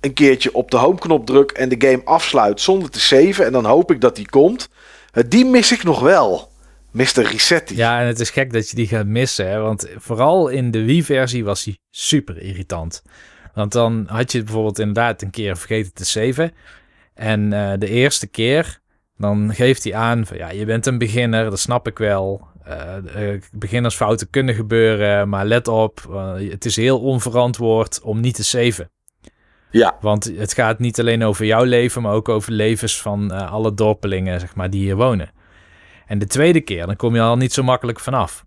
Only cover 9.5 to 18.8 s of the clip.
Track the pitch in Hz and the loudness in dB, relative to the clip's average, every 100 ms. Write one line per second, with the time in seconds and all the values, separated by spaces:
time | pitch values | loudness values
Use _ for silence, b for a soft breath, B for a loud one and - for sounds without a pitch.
9.5 | 104 110 107 - 101 - 113 135 185 151 | -2 -2 -4 -8 -14 -8 0 2 4 2
10.5 | 131 123 113 110 160 151 135 127 123 104 | 0 -2 0 2 2 2 0 0 -2 -4
11.5 | 98 - 98 _ - - 156 - 85 95 | -4 -6 -10 _ -10 0 0 0 -12 -10
12.5 | 92 90 87 80 - b b b b b | -10 -8 -8 -8 -12 b b b b b
13.5 | - 104 120 117 113 98 110 123 127 107 | -6 -2 0 0 0 -4 -4 -2 -4 -4
14.5 | 110 110 101 107 104 117 113 101 104 104 | -2 -2 -2 -2 0 0 -2 -8 -6 -6
15.5 | 87 - 110 95 - 87 - 117 131 165 | -6 -4 -4 -4 -8 -6 -2 -2 0 -4
16.5 | b b b b b b - 110 107 104 | b b b b b b -8 -4 0 0
17.5 | 101 101 98 101 117 135 - 104 - 113 | -2 -2 -4 -2 2 2 0 -6 -2 0
18.5 | 147 170 - | 2 0 -10